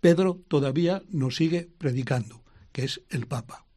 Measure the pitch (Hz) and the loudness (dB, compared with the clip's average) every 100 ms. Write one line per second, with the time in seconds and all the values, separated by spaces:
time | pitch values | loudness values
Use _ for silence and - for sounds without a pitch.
0 | 175 170 190 180 - 151 139 135 170 190 | 6 6 2 -2 -2 0 2 0 0 0
1 | - 160 131 - 165 170 170 _ 147 123 | -4 -4 -2 0 0 0 -4 _ -4 -2
2 | 131 127 110 - _ - - - 131 - | -2 -2 -4 -12 _ -20 -14 -8 -6 -8
3 | _ 143 110 123 113 - _ | _ -8 -6 -8 -10 -18 _